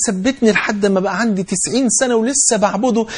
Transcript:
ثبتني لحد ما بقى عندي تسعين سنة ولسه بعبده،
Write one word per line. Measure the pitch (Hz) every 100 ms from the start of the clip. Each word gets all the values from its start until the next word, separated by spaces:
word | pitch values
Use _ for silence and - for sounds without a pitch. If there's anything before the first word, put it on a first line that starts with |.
| -
ثبتني | 185 226 269 220
لحد | 196 - 208 202
ما | 190
بقى | 190 185
عندي | 226 190
تسعين | 185 196 - 240 254
سنة | - 262 233
ولسه | 226 277 - 214
بعبده، | 196 202 254 226 220